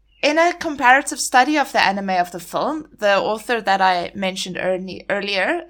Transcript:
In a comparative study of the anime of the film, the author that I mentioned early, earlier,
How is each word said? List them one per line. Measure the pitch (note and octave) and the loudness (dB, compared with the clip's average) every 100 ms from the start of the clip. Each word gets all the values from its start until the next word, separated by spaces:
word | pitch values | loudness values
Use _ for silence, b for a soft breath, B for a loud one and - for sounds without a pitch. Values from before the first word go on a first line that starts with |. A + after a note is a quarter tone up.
| _ _ | _ _
In | C#4+ D#4 | 0 4
a | F4 | 2
comparative | F4 E4 C#4 B3 C4+ C#4 C#4 | 2 -6 2 4 4 2 -6
study | - B3+ B3+ D4+ | 2 4 4 2
of | C4 | 0
the | A3 | 2
anime | F3+ G3 G3 | 2 0 -2
of | F#3 F3 | 0 -2
the | F3 | -6
film, | - D3+ G#3+ D#4 - - | -6 -4 -4 -4 -10 -2
the | G#3 G3 | 2 2
author | F3+ A3 - A#3 | 0 -4 -2 -2
that | G#3+ G3 | 0 2
I | F#3 F3+ F3 | 2 2 -4
mentioned | G3+ F#3+ F#3+ F#3+ - | -6 -6 -6 -8 -4
early, | F#3 F#3 F#3 - - | -2 -2 -6 -12 -6
earlier, | G3+ G3+ G3 G#3 E4+ | -4 -2 -2 -2 -4